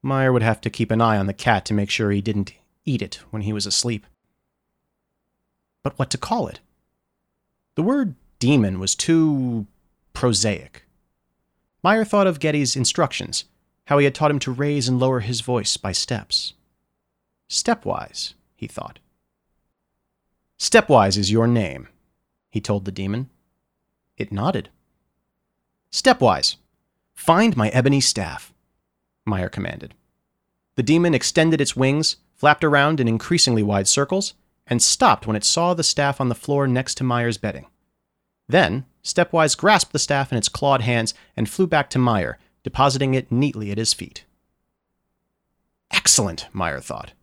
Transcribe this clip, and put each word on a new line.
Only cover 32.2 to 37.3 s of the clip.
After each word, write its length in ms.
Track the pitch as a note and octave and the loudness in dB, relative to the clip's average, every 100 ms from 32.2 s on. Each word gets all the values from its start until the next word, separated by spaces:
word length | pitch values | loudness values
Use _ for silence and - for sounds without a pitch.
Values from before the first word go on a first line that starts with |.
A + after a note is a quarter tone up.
| _ | _
flapped 300 | _ C#3+ D3 | _ 2 2
around 360 | D#3 C#3+ D3 D#3 | 2 2 2 2
in 80 | A#2+ | 0
increasingly 540 | A2+ - E3+ - A2+ | 0 0 0 2 2
wide 260 | G#2 G2+ G2 | 2 0 0
circles, 460 | - C#3 F#3+ G3+ - _ _ - | 0 0 -2 -4 -12 _ _ -4
and 160 | B2 | 0
stopped 460 | - - A#3+ A2 - | 0 4 4 2 0
when 80 | G#2+ | -2
it 80 | |
saw 320 | - - F3 F3 | 0 0 0 0
the 80 | |
staff 360 | D#3 - C#3+ C3+ | 0 0 0 0
on 100 | C3 | -2
the 60 | A#2 | -2
floor 320 | - C#3+ C#3 | -2 0 2
next 280 | B2 C3+ - | 0 -2 -4
to 80 | |
Meyer's 340 | C3 A#2+ A#2+ | -2 0 -2